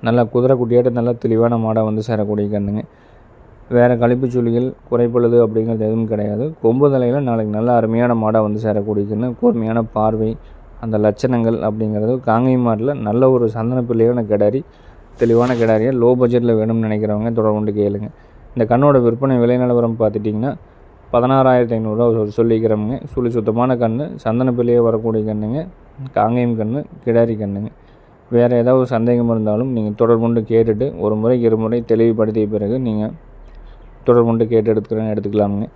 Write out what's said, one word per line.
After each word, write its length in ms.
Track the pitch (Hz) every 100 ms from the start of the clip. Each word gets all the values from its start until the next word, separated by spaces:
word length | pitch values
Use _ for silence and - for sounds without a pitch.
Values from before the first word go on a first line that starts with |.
நல்ல 200 | 117 120
குதிரை 320 | 117 120 127 131
குட்டியாட்ட 340 | 123 120 123
நல்ல 220 | 120 117
தெளிவான 460 | 120 120 113 117 117
மாடா 260 | 110 110
வந்து 180 | 110 110
சேரக்கூடிய 480 | 107 110 104 104 104
கண்ணுங்க. 320 | 104 101 104 - _ _ - - - - - -
வேற 260 | 120 120 120
கழிப்பு 300 | 120 123 131
சுழிகள், 480 | 123 117 117 127 -
குறைப்பழுது 540 | - 120 120 123 120 120
அப்படிங்கிறது 460 | 113 110 113 113
எதுவும் 220 | 107 113 113
கிடையாது. 480 | 107 104 104 135 160
கொம்பு 300 | 113 123 143
தலையில 300 | 135 123 131
நாளைக்கு 320 | 135 117 107
நல்ல 220 | 107 117
அருமையான 400 | 120 113 113 123
மாடா 260 | 117 110 110
வந்து 180 | 107 104
சேரக்கூடிய 440 | 110 104 104 104 101
கண்ணு. 280 | 107 123 120
கூர்மையான 460 | 240 208 110 113
பார்வை, 460 | 113 - 107 110 110 113 - - - -
அந்த 180 | 117 110
லட்சணங்கள் 600 | 107 104 127 123 113 113
அப்படிங்கிறது 560 | 90 107 110 107 107 127
காங்கேயம் 420 | 127 113 127 127
மாடுல 300 | 120 107 120 143
நல்ல 300 | 107 110 131
ஒரு 180 | 127 117
சந்தன 340 | 107 113 127
பிள்ளையான 420 | 120 117 113 123
கிடாரி, 360 | 107 104 104 127 160 - - - - -
தெளிவான 380 | 117 117 120
கிடாரியா 380 | 123 113 110 113
லோ 180 | 131 117
பட்ஜெட்ல 380 | 127 123 120 120
வேணும்னு 300 | 113 110 113
நினைக்கிறவங்க 480 | 110 107 107 104 113
தொடர்பு 220 | 117 110
கொண்டு 180 | 107 107
கேளுங்க. 360 | 104 101 101 107 - - - -
இந்த 160 | - 113
கண்ணோட 360 | 120 143 139
விற்பனை 360 | 120 117 135 127
விலை 180 | 120 123
நிலவரம் 400 | 123 120 117 113
பார்த்துட்டிங்கன்னா, 540 | 110 104 107 107 127 156 - - - - -
பதினாறாயிரத்தி 640 | 120 123 135 131 127 120
ஐந்நூறுரூவா 340 | 117 110 107 120
சொல்-, 220 | 113 107
சொல்லிக்கிறோமுங்க. 720 | 104 117 110 110 107 107 131 147
சுழி 240 | - 120
சுத்தமான 440 | 120 110 110 127
கண்ணு, 380 | 123 117 113 151 -
சந்தன 360 | 117 113 131
பிள்ளையா 300 | 120 120 120
வரக்கூடிய 420 | 117 110 113 110
கண்ணுங்க, 360 | 107 107 107 131 180 - - - 131
காங்கேயம் 420 | - 107 123 120 117
கண்ணு, 280 | 107 127 - -
கிடாரி 340 | - 117 117 110
கண்ணுங்க. 340 | 104 98 107 - - - - _ _
வேற 260 | 120 120 123
ஏதாவது 300 | 120 131 127
சந்தேகம் 440 | 123 117 120 117
இருந்தாலும் 400 | 113 107 107 131
நீங்க 180 | 123 107 104
தொடர்பு 240 | 117 117
கொண்டு 200 | 117 117
கேட்டுட்டு, 580 | 107 113 113 107 131 -
ஒரு 160 | 104 107
முறைக்கு 300 | 113 127 117
இரு 100 | 110
முறை 280 | 110 120 113
தெளிவுபடுத்திய 580 | 110 117 113 110 110 107
பிறகு 320 | 107 104 123
நீங்க 260 | 127 107 107 - - - - - - - - -
தொடர்பு 240 | - 120 117
கொண்டு 200 | 113 113
கேட்டு 220 | 113 107
எடுத்துக்கிறேன், 420 | 110 107 110 110
எடுத்துக்கலாமுங்க. 560 | 107 101 104 101 101 113